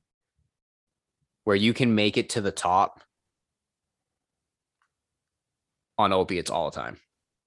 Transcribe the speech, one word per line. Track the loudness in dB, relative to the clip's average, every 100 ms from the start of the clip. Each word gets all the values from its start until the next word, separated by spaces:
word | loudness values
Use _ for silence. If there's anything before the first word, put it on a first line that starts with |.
| _ _ _ _ _ _ _ _ _ _ _ _ _ _ 0
where | 2
you | 2
can | 2 2 2
make | 2 0
it | -2
to | -4
the | -4
top | -2 0 2 0 -2 _ _ _ _ _ _ _ _ _ _ _ _ _ _ _ _ _ _ _ _ _ _ _ _ _ _ _ _ _ 0
on | 2
opiates | 2 0 -4 -4
all | -4 -4
the | -6
time? | -12 -14 _ _ _ _